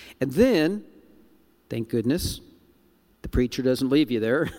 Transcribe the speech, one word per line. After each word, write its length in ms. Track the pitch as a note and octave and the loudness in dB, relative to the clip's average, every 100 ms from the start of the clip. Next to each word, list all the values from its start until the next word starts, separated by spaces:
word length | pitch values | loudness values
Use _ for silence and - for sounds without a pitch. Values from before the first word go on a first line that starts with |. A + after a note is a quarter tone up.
| - - | -14 -6
And 100 | C3+ | -2
then, 540 | C#3+ B3+ F3+ D#3+ G#3 - - - - - _ _ _ - | 2 4 4 2 -2 -10 -20 -20 -20 -20 _ _ _ -10
thank 200 | A#2 A2+ | -8 -4
goodness, 500 | A#2+ A2+ F3 - - - - _ _ _ _ _ _ | -2 0 -2 -4 -8 -16 -20 _ _ _ _ _ _
the 40 | - | -4
preacher 340 | - B2 - | 0 0 -2
doesn't 280 | B2+ B2+ C3 | -2 0 2
leave 200 | D3 C3+ | 2 2
you 120 | A#2 | 0
there 280 | A2 C#3+ D#3 | 0 0 -2